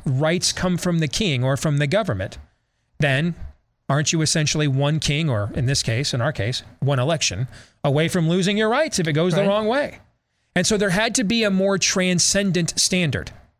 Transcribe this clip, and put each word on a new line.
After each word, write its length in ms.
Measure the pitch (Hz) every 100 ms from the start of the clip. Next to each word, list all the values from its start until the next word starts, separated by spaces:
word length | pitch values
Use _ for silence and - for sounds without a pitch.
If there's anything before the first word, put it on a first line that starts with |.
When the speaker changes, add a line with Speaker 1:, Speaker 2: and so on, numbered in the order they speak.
| 156
Speaker 1:
rights 460 | 131 156 180 -
come 260 | - 185 170
from 220 | 180 170
the 80 | 156
king 360 | - 208 127
or 120 | 131 139
from 220 | 165 143
the 80 | 147
government, 520 | 190 190 98 98 - - _ _ _ _ -
then 360 | 147 131 170 - - - _ _ -
aren't 240 | 139 151
you 100 | 165
essentially 460 | 156 165 151 156 147
one 320 | 131 143 156
king, 280 | - 147 165
or 220 | 107 101
in 120 | - 123
this 160 | 143
case, 320 | - 113 143
in 60 | 117
our 120 | 139
case, 300 | - 104 - - -
one 220 | 131 135
election, 480 | 135 160 - 92 127 - - _
away 240 | 147 143 165
from 220 | 185 160
losing 280 | 180 185 208
your 120 | 220
rights 320 | 262 311 -
if 80 | 165
it 60 |
goes 200 | 151 180
the 60 | 175
Speaker 2:
Right. 80 | 196
Speaker 1:
wrong 180 | 208 214
way? 320 | 269 285 - - _ _ _ _
And 120 | 180 175
so 100 | 208
there 140 | 202
had 240 | 180 233
to 100 | 214
be 200 | 196 233
a 60 | 214
more 280 | 190 196 196
transcendent 1000 | - 196 185 175 - 196 202 175 165 -
standard. 520 | - 180 160 101 - - -